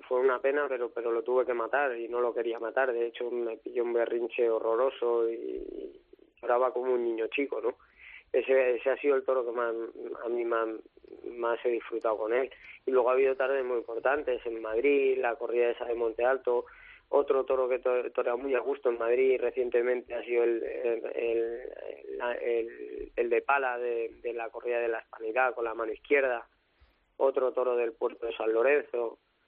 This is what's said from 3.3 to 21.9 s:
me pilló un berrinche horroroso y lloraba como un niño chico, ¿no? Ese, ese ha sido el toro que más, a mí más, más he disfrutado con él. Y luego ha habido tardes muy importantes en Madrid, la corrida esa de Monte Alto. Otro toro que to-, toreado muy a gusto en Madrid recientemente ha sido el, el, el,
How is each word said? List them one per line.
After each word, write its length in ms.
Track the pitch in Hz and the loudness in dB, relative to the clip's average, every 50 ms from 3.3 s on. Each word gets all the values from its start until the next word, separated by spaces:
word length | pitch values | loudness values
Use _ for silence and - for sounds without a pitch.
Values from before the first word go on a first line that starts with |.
me 260 | 120 120 120 113 113 | -2 -2 -4 -4 -6
pilló 260 | 110 - - 123 123 117 | -8 -10 -6 -2 -2 -2
un 100 | 120 117 | 0 2
berrinche 540 | 117 117 113 120 117 120 117 - - 120 | 0 2 2 0 -2 -2 -2 0 0 2
horroroso 800 | 113 113 110 110 113 113 117 131 135 - - 120 120 117 117 117 | 2 2 2 0 0 0 2 2 0 0 0 -2 0 2 2 2
y 720 | 117 117 120 127 127 62 64 - - - - - - - - _ _ - _ - _ _ - | 0 -2 -4 -6 -8 -8 -8 -10 -10 -12 -12 -12 -14 -16 -18 _ _ -20 _ -20 _ _ -10
lloraba 320 | - 123 123 123 127 127 | -2 0 2 2 2 2
como 220 | 117 127 127 127 127 | 0 -2 0 0 0
un 100 | 120 120 | 2 2
niño 220 | 117 113 110 110 107 | 0 -2 -2 -4 -4
chico, 300 | - 139 143 135 - 113 | -2 -4 -2 -2 -4 -2
¿no? 160 | 117 110 - _ - _ _ - - - - - - _ | -2 -2 -4 _ -14 _ _ -20 -20 -20 -20 -20 -12 _
Ese, 440 | - 131 117 131 135 131 127 123 123 | -2 0 2 4 4 4 4 4 2
ese 160 | 113 - 135 | 0 0 0
ha 60 | 131 | 0
sido 180 | - - 147 139 | 0 2 2 2
el 80 | 135 131 | 2 2
toro 180 | - 131 131 120 | 0 0 0 0
que 80 | 120 117 | -2 -2
más, 200 | 123 120 117 113 113 117 - - - 120 117 - - - | -2 -2 -2 -2 -4 -6 -8 -10 -12 -12 -12 -10 -8 -6
a 60 | 117 | -4
mí 160 | 120 120 117 | -2 -2 0
más, 220 | 117 117 113 113 113 110 107 - - _ - _ - - - - - | 0 0 0 0 -2 -4 -8 -12 -18 _ -20 _ -20 -20 -14 -14 -12
más 260 | 120 120 117 117 117 - - | -8 -4 0 0 0 0 0
he 40 | 123 | 0
disfrutado 460 | 117 113 - - 113 113 - 113 110 | 0 0 -4 -4 -8 -2 0 0 0
con 180 | 104 110 107 120 | 0 0 0 0
él. 180 | 127 135 123 - - - - - - - | 0 0 -2 -6 -14 -20 -20 -18 -8 -4
Y 60 | - | 2
luego 180 | 131 127 117 123 | 4 4 4 6
ha 40 | 131 | 4
habido 220 | 131 135 135 131 | 4 4 4 4
tardes 300 | 131 131 131 139 135 127 | 2 0 0 0 0 0
muy 120 | 123 123 | -2 -2
importantes 680 | 117 110 - 113 113 - 127 139 151 143 - 123 113 - | -4 -4 -4 -6 -2 0 2 2 2 0 -2 -2 -2 -4
en 160 | 120 117 113 | -6 -8 -6
Madrid, 560 | 110 110 110 117 131 143 143 139 135 131 131 131 | -6 -2 -2 2 4 4 4 6 4 4 2 2
la 160 | 127 120 113 | 2 0 -2
corrida 360 | - 120 117 117 120 120 120 | -2 -4 -2 2 2 2 2
esa 140 | 117 - 123 | 2 -2 -2
de 100 | 120 117 | -4 -2
Monte 280 | 117 117 113 110 117 120 | 0 0 -2 0 2 2
Alto. 420 | 127 135 131 - 123 120 120 120 - - - - - - - _ - | 2 2 2 0 0 0 0 0 -4 -14 -20 -20 -20 -20 -18 _ 0
Otro 340 | - 143 143 - 139 135 127 | 2 2 4 4 2 2 2
toro 240 | 127 135 127 131 | 2 0 0 2
que 120 | 123 131 123 | 0 0 0
to-, 320 | - 127 123 123 120 120 | 2 2 0 0 0 -2
toreado 260 | - 127 123 127 120 | -2 -2 0 0 -2
muy 160 | 120 139 139 131 | -2 -2 0 0
a 60 | 120 | 0
gusto 300 | 113 131 139 - - 127 | 0 -2 -4 0 0 0
en 100 | 117 113 | 0 0
Madrid 420 | 113 117 120 127 131 131 127 123 | 2 2 2 4 4 4 4 4
recientemente 720 | 120 120 - 131 123 123 120 120 120 123 123 123 120 - 120 | 2 0 0 0 -2 2 2 2 2 2 0 0 -2 -6 -8
ha 80 | 117 110 | -8 -4
sido 200 | 120 120 120 117 | 0 2 2 4
el, 180 | 117 117 113 | 4 2 0
el, 440 | 131 131 131 135 127 120 117 110 - - - | -2 -4 -6 -2 -2 -2 -2 -2 -4 -6 -6
el, 1000 | - 117 117 113 117 117 117 117 123 127 - - - - - | -4 -2 0 0 0 0 -2 -4 -8 -10 -12 -14 -14 -12 -14